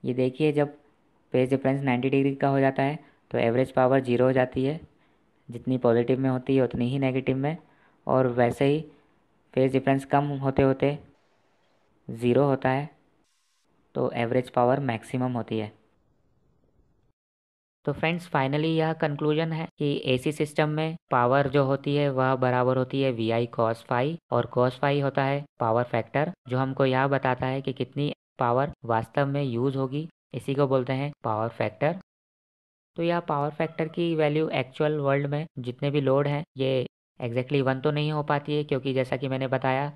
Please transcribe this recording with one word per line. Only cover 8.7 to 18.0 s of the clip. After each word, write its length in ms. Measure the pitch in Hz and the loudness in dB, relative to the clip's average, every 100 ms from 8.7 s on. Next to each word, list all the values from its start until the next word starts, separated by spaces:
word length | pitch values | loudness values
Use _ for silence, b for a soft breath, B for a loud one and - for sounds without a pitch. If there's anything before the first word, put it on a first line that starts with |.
| 151 151 B B B _ _ _ | 2 -4 B B B _ _ _
फेज 180 | - 131 | 0 2
डिफरेंस 340 | 131 135 135 135 | 2 2 0 2
कम 200 | 143 147 139 | 0 0 -2
होते 220 | 135 135 | -2 2
होते 360 | 135 135 139 147 - _ _ _ _ _ _ _ _ _ - | 2 2 0 -2 -12 _ _ _ _ _ _ _ _ _ -16
ज़ीरो 360 | 117 120 120 143 | -4 2 4 4
होता 240 | 135 131 | 2 0
है 200 | 131 147 _ _ _ _ _ _ _ _ _ _ - | -2 -4 _ _ _ _ _ _ _ _ _ _ -4
तो 140 | 127 | -4
एवरेज 360 | - 117 123 127 | -2 -2 -2 0
पावर 300 | - 123 135 | 2 2 2
मैक्सिमम 500 | 135 110 - 131 127 | 0 -6 -6 -4 -4
होती 260 | 123 107 110 | -4 -4 -4
है। 120 | 107 - _ _ _ _ _ _ _ _ _ _ _ _ _ _ _ _ _ _ _ _ - | -6 -12 _ _ _ _ _ _ _ _ _ _ _ _ _ _ _ _ _ _ _ _ -6
तो 80 | |
फ्रेंड्स, 360 | 139 | -2